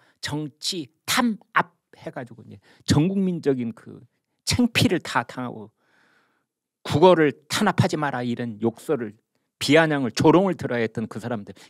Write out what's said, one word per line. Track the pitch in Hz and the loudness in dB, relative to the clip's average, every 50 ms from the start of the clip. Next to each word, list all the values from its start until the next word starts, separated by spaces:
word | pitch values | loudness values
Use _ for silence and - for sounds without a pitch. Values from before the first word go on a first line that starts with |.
| _ _ _ _ | _ _ _ _
"정치 | - - 147 151 151 143 - _ - - - 175 143 - _ _ - | -10 -8 -8 -8 -8 -10 -12 _ -10 -8 -8 -8 -10 -12 _ _ -8
탄압" | - - 254 247 240 208 - _ _ - - - - _ _ _ _ _ | -4 -2 -2 0 -2 -4 -6 _ _ -4 -4 -4 -4 _ _ _ _ _
해가지고 | - - 165 - 147 127 - 117 113 107 110 | -18 -18 -16 -14 -14 -16 -16 -18 -20 -20 -20
이제 | 104 104 _ _ _ _ - | -20 -20 _ _ _ _ -2
전 | - - 147 151 190 | 0 2 2 2 2
국민적인 | 196 202 190 185 175 165 - 147 135 127 120 117 110 | 0 0 -2 -2 -2 -2 0 0 0 0 -2 -8 -8
그 | - - - - - - _ _ _ _ _ _ _ - | -12 -16 -20 -20 -20 -20 _ _ _ _ _ _ _ -6
창피를 | - - - 247 233 - - - 240 185 160 | -4 0 0 0 0 2 0 0 2 0 -2
다 | - - - - - | -4 -2 -4 -4 -4
당하고 | - - - 127 120 110 110 104 104 _ _ _ _ _ _ _ _ _ _ _ _ _ _ _ _ _ _ _ _ _ _ - | -4 -8 -12 -10 -10 -10 -14 -16 -20 _ _ _ _ _ _ _ _ _ _ _ _ _ _ _ _ _ _ _ _ _ _ -8
"국어를 | - - 147 165 185 180 165 156 143 - _ _ - | -2 2 6 8 8 8 8 4 2 2 _ _ -8
탄압하지 | - - 214 196 175 - 196 180 - 156 | -4 -2 0 0 2 2 2 0 0 -2
마라." | 151 139 135 123 123 | -4 -4 -4 -4 -4
이런 | 123 117 110 123 117 107 104 | -4 -4 -6 -6 -10 -8 -4
욕설을, | 110 117 110 - - - 151 120 117 107 - _ _ _ _ _ _ _ _ - | -4 -4 -4 -4 -6 -4 -4 -4 -4 -8 -12 _ _ _ _ _ _ _ _ -8
비아냥을, | - - 139 160 165 156 147 143 135 113 | 0 4 4 4 4 4 0 -2 -2 -4
조롱을 | - - - 160 147 170 196 190 170 | -2 2 4 6 6 6 4 2 -2
들어야 | - - - 123 120 | -4 -6 -6 -4 -4
했던 | 113 110 - 117 110 | -4 -4 -4 -6 -8
그 | 107 - 117 | -8 -10 -10
사람들. | 98 117 127 107 98 92 98 - - | -8 -8 -8 -8 -10 -14 -20 -20 -20